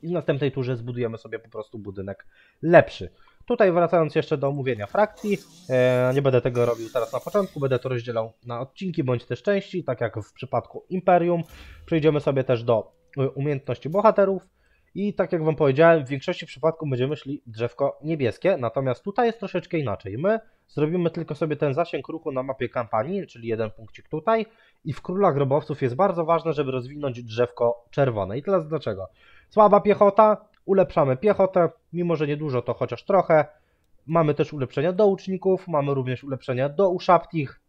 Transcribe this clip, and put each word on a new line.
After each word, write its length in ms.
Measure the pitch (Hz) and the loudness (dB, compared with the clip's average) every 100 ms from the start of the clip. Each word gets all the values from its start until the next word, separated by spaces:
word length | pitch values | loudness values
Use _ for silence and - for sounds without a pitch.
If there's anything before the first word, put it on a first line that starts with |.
I 40 | 165 | -4
w 40 | |
następnej 400 | 175 143 143 143 | -6 -2 -2 -2
turze 260 | 135 123 127 | -2 -4 -6
zbudujemy 400 | 120 120 117 113 | -6 -6 -6 -6
sobie 220 | 107 110 | -12 -14
po 100 | 113 | -12
prostu 300 | 110 107 113 | -14 -14 -12
budynek 460 | 101 98 98 98 - _ _ _ | -12 -10 -10 -10 -14 _ _ _
lepszy. 480 | 156 170 - - 92 _ - _ - | 6 6 6 -2 -14 _ -20 _ -8
Tutaj 260 | 240 202 | 2 2
wracając 440 | 170 170 175 160 160 | 4 2 2 0 -2
jeszcze 220 | 151 151 | -2 -2
do 100 | 139 | -2
omówienia 400 | 143 135 113 104 | -4 -4 -4 -4
frakcji, 500 | - 208 - 214 202 - - - | 0 0 -2 -4 -4 -6 -20 -2
e, 420 | 127 127 123 127 131 | 2 2 2 2 2
nie 60 | |
będę 200 | 139 127 | 2 2
tego 240 | 131 120 117 | 0 0 0
robił 240 | 117 113 | 0 -4
teraz 240 | 127 113 | -4 -4
na 60 | 127 | -6
początku, 400 | - 208 190 - | -2 -2 -2 -4
będę 200 | 135 127 | -2 -2
to 100 | 131 | -2
rozdzielał 440 | 123 117 113 113 _ 120 | -6 -6 -6 -6 _ -12
na 140 | 117 | -10
odcinki 420 | 127 - 190 170 | -10 -10 -8 -4
bądź 220 | 131 120 - | -2 -2 -4
też 180 | 120 | -6
części, 400 | - 202 196 185 | -2 -2 -2 -8
tak 180 | 151 123 | -6 -4
jak 180 | 120 113 | -4 -6
w 140 | 104 | -12
przypadku 520 | _ 123 123 - - - | _ -6 -6 -6 -18 -10
Imperium. 540 | 185 175 175 170 175 160 - - - - | -4 4 4 4 -2 -4 -12 -20 -20 -4
Przejdziemy 340 | 165 151 151 | 2 2 2
sobie 240 | 139 135 | 0 -2
też 200 | 127 123 | 0 0
do, 280 | 117 113 - _ _ - | 2 0 0 _ _ -4
e, 120 | 135 | -4
umiejętności 600 | 135 139 139 - 123 135 | -2 -4 -4 -6 -8 -4
bohaterów 540 | 180 214 214 196 190 _ _ _ _ _ - | 2 4 4 2 0 _ _ _ _ _ -6
i 180 | 202 | -6
tak 180 | 196 185 | -2 -2
jak 120 | 175 | 0
wam 120 | 156 151 | 0 2
powiedziałem, 500 | 147 135 165 165 127 | 2 6 6 6 2
w 40 | |
większości 360 | 139 - 175 165 | -6 -6 -8 -8
przypadków 440 | - 151 160 151 | -4 -2 -2 -6
będziemy 260 | 127 131 147 | -2 -2 -4
szli 260 | 135 139 - | -8 -12 -12
drzewko 520 | 110 120 - 139 - | -6 -6 -2 -4 -4
niebieskie, 540 | 151 165 123 - 170 180 | -6 -2 -2 0 0 0
natomiast 460 | 120 - 131 123 | -2 -2 -4 -4
tutaj 240 | - 196 240 | -6 -2 -2
jest 120 | 220 | -2
troszeczkę 380 | 196 180 - 170 | -6 -6 -4 -4
inaczej. 400 | 135 98 - 104 | -4 -6 -8 -4
My 220 | 175 220 - _ _ | -2 -2 -4 _ _
zrobimy 400 | - 151 180 170 | -4 -2 0 -2
tylko 260 | 165 160 147 | -4 -10 -6
sobie 200 | 165 147 | -4 -2
ten 180 | 151 | -2
zasięg 340 | 135 170 151 - | -2 -4 -4 -8
ruchu 240 | 165 160 | -10 -6
na 120 | 131 | -6
mapie 260 | 135 135 120 | -6 -6 -6
kampanii, 580 | - 113 110 117 196 160 | -6 -4 -2 -2 -6 -8
czyli 200 | 120 113 | -12 -6
jeden 240 | 110 110 | -4 -4
punkcik 380 | - 110 - - | -6 -20 -20 -10
tutaj. 360 | 156 160 226 214 _ _ _ 156 | -6 0 0 -2 _ _ _ -10
I 80 | |
w 80 | - | -10
Królach 320 | - 185 196 | -6 0 2
Grobowców 480 | 139 139 143 151 147 | 2 2 0 -2 -4
jest 140 | 131 123 | -4 0
bardzo 300 | 196 170 156 | 0 0 0
ważne, 280 | 165 165 | 0 0
żeby 180 | 147 139 | -4 -2
rozwinąć 520 | 131 123 147 143 120 | -4 -8 -8 -6 -6
drzewko 640 | 120 110 120 - 117 117 _ | -10 -2 -2 2 0 0 _
czerwone. 460 | - 139 110 95 113 | 0 0 0 -4 -6
I 60 | |
teraz 240 | 147 190 151 | 0 -2 0
dlaczego? 400 | 156 135 98 92 _ _ - _ | -6 -6 -6 -8 _ _ -20 _
Słaba 320 | - 208 202 | 4 6 6
piechota, 640 | 196 196 202 196 214 208 - _ - | 6 6 6 8 6 4 -4 _ 0
ulepszamy 520 | 196 180 - 143 131 | 2 2 2 2 2
piechotę, 520 | 208 196 190 190 196 - _ | 2 2 2 4 0 -2 _
mimo 220 | 165 175 160 | -6 -2 0
że 120 | 147 | 0
niedużo, 340 | 147 151 123 | -2 -2 -2
to 120 | 120 | -2
chociaż 300 | - - 117 | -4 -4 -6
trochę. 420 | - 196 170 156 147 _ _ _ _ _ - | 0 2 4 4 4 _ _ _ _ _ -2
Mamy 260 | 165 156 | 0 2
też 200 | 147 151 | 2 -2
ulepszenia 400 | 151 127 - 151 | -2 -6 -2 -2
do 120 | 185 208 | 2 2
łuczników, 640 | 190 - 185 196 185 - | 2 -6 -4 0 0 0
mamy 260 | 156 143 | -2 0
również 300 | 139 127 127 | -2 -2 -6
ulepszenia 460 | 143 131 - 127 139 | -6 -10 -6 -2 -2
do 200 | 147 196 | 2 0
uszaptich 720 | 180 - 170 - 165 135 - | 0 2 2 2 -6 -6 -8